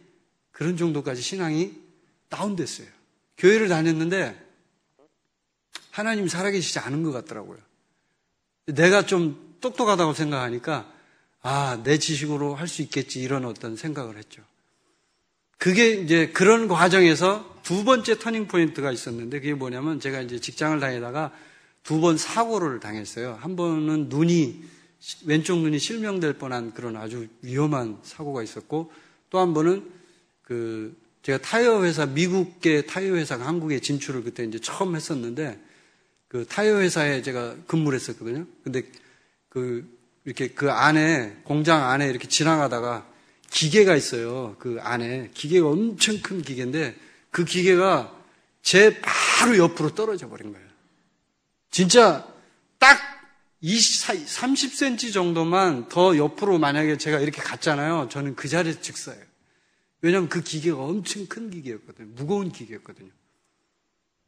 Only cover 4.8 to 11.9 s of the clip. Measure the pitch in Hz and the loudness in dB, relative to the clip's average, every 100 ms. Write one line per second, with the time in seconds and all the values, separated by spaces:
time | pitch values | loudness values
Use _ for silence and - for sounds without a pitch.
4.8 | _ _ 147 _ _ _ _ _ _ - | _ _ _ _ _ _ _ _ _ -20
5.8 | _ - 214 220 180 170 196 196 147 143 | _ -8 -4 -2 -2 -2 -2 -2 -2 -6
6.8 | 120 143 165 127 - 113 95 92 _ _ | -4 -4 -4 -6 -10 -14 -14 -20 _ _
7.8 | _ _ _ _ _ _ _ _ - 143 | _ _ _ _ _ _ _ _ -8 4
8.8 | 175 202 - 185 160 143 - - 254 - | 6 6 4 0 0 -4 -16 -10 -8 0
9.8 | 220 185 160 147 151 139 123 120 160 143 | 2 4 2 0 -2 -2 -4 -6 -6 -6
10.8 | - - _ _ _ _ 127 139 139 117 | -8 -20 _ _ _ _ -4 -2 -2 -4
11.8 | 123 | 2